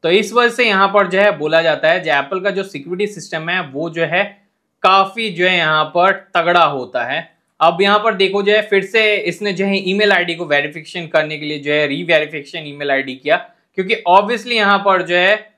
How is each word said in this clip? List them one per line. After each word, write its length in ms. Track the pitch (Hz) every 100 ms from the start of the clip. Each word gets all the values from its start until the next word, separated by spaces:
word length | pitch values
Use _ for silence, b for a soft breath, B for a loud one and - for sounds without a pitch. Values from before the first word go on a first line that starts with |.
तो 60 | 165
इस 220 | 185 208
वजह 160 | 226 240
से 160 | 233 240
यहाँ 220 | 190 196
पर 180 | 202 190
जो 140 | 190
है 160 | 208 165
बोला 240 | 151 160
जाता 260 | 165 147 160
है 140 | 180
जो 100 | 160
एप्पल 280 | 143 139 190
का 100 | 196
जो 120 | 190
सिक्योरिटी 480 | 196 147 139 180 208
सिस्टम 360 | 202 - 160 160
है 100 | 185
वो 240 | 156 135 170
जो 140 | 160
है 200 | 160 170 202 - _ _ _ _
काफी 460 | 190 190 190 226 226
जो 160 | 170 180
है 100 | 180
यहाँ 280 | 156 156 156
पर 260 | 175 185 190 -
तगड़ा 300 | 180 170 175
होता 400 | 156 143 123 123
है। 260 | 120 147 160 _ _ _
अब 200 | 156 170
यहाँ 180 | 202 208
पर 160 | 220
देखो 280 | 190 190 196
जो 100 | 196
है 100 | 208
फिर 220 | 214 196
से 180 | 190 226 214 202
इसने 360 | 170 170 208
जो 120 | 180
है 120 | 196 196 185
ईमेल 220 | 196 208
आईडी 220 | 190 175
को 100 | 165 170
वेरिफिकेशन 600 | 143 147 160 156 180 160
करने 280 | 160 151 151
के 80 | 151
लिए 120 | 151
जो 140 | 143
है 140 | 151 147
रीवेरिफिकेशन 800 | 143 170 160 151 151 139 170 151
ईमेल 240 | 143 143
आईडी 240 | 135 135
किया, 220 | 131 139 170 - b b -
क्योंकि 240 | 185 208 175
obviously 420 | 185 208 233 247
यहाँ 260 | 233 202 196
पर 240 | 196 185
जो 140 | 165 175
है 340 | 185 214 -